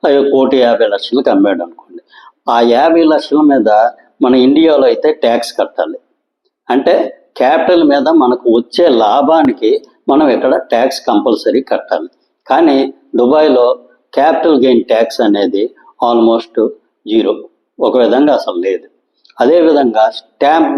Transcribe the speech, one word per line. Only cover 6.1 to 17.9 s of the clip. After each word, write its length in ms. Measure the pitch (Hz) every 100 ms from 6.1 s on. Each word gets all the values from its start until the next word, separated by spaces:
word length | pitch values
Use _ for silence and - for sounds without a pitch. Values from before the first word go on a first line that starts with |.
| _ _ _ _ _ -
అంటే 260 | 127 170 208 - - _ -
క్యాపిటల్ 480 | 127 160 165 175
మీద 240 | 151 143 135
మనకు 380 | 165 123 123 123 117
వచ్చే 320 | - - 170
లాభానికి 800 | 117 107 127 143 160 139 - 110 135 - _ -
మనం 200 | 139 151
ఇక్కడ 260 | 107 131 165
ట్యాక్స్ 440 | - 117 131 -
కంపల్సరీ 600 | - 135 135 107 117 139
కట్టాలి. 480 | 135 113 - 139 160 _ _ _ -
కానీ 460 | 135 165 135 135 - _ 117
దుబాయ్లో 500 | 123 156 156 127 120 127 - _ _
క్యాపిటల్ 500 | - 147 160 180 143
గెయిన్ 200 | 127 120
ట్యాక్స్ 360 | - 113 113 -
అనేది 420 | 110 101 92 98 117 _ _ -
almost 520 | 120 117 113 117 - - 110 - _ _ 104
జీరో, 280 | 110 98 - - _ _ -
ఒక 140 | 180